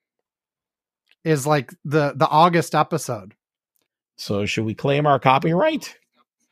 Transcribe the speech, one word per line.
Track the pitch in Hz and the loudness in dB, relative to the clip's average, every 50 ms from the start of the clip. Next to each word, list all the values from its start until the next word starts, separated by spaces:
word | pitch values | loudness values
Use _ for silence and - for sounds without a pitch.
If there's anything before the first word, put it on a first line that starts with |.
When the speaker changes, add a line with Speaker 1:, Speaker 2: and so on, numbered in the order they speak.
| _ _ _ _ _ _ _ _ _ _ _ _ _ _ _ _ _ _ _ _ _ _ _ _ - | _ _ _ _ _ _ _ _ _ _ _ _ _ _ _ _ _ _ _ _ _ _ _ _ -2
Speaker 1:
is, | 165 156 139 123 | -2 -2 0 0
like, | 151 151 147 117 - - - - | 0 0 0 -2 -6 -12 -16 -8
the, | 147 143 160 143 143 135 | -2 0 0 0 0 0
the | 143 156 | 0 0
August | - 147 151 165 180 170 170 - - - | 2 4 4 4 4 4 2 -2 0 0
episode. | 151 151 - 175 151 - - 120 104 95 98 - _ _ _ _ _ _ _ _ _ _ _ _ _ _ _ _ | -2 -2 0 -2 -6 -6 -6 -8 -10 -10 -16 -20 _ _ _ _ _ _ _ _ _ _ _ _ _ _ _ _
Speaker 2:
So | - - - 107 101 104 | -14 -8 -6 -4 -4 -4
should | 101 - 113 110 | -4 -4 -4 -4
we | 110 104 | -6 -6
claim | - - 143 139 143 147 | -4 -2 -2 0 0 2
our | 147 143 127 | 2 2 4
copyright? | - 135 131 139 143 160 165 180 311 320 320 226 - - - _ _ _ _ _ _ _ _ _ _ _ | 4 4 4 4 2 0 0 2 0 0 0 -2 -6 -10 -20 _ _ _ _ _ _ _ _ _ _ _